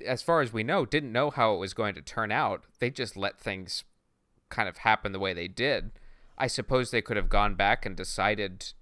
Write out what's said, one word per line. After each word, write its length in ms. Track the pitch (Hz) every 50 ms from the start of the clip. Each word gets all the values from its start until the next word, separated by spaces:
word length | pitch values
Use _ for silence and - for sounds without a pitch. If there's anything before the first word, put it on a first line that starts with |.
| -
as 180 | - 127 120 -
far 180 | - 170 165 143
as 100 | 117 107
we 100 | 113 110
know, 220 | 120 165 196 143
didn't 260 | 110 - 151 151 131 110
know 180 | 120 139 147
how 240 | - - 120 110 107
it 40 | 87
was 140 | 92 98 -
going 220 | - 110 104 98
to 80 | - 73
turn 280 | - - - 113 104
out. 340 | 104 127 151 110 98 - - _ _ _
They 120 | - 120
just 260 | 131 - 131 101 -
let 240 | 98 98 98 - -
things 440 | - 110 98 95 92 87 - - - _ _ _ _ _ _ _ _ _ _ _ _ _
kind 180 | - - 110 95
of 100 | 87 -
happen 340 | - 113 110 107 - 104 98
the 60 | 95
way 140 | 98 95 90
they 160 | 85 85 92
did. 440 | 95 - 120 139 139 101 82 107 - - - - - - - - -
I 100 | - 131 127
suppose 420 | - - 123 - 135 127 127 113
they 100 | - 117 107
could 140 | - 117
have 120 | 104 92 -
gone 240 | - 101 104 104 101
back 320 | 90 101 98 113 - -
and 100 | 117 95
decided 760 | 85 92 - - - 95 101 107 104 104 95 92 95 - - - -